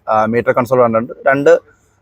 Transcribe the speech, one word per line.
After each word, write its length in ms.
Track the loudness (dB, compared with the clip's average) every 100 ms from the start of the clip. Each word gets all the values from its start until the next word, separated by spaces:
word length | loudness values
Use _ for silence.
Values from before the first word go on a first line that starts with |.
| -4
ആ, 160 | -2
മീറ്റർ 280 | 0 -2 -2
കൺസോൾ 300 | -2 0 0
വന്നിട്ടുണ്ട്. 460 | 2 0 -4 -6 -2
രണ്ട് 320 | 0 2 2 -2 _ _ _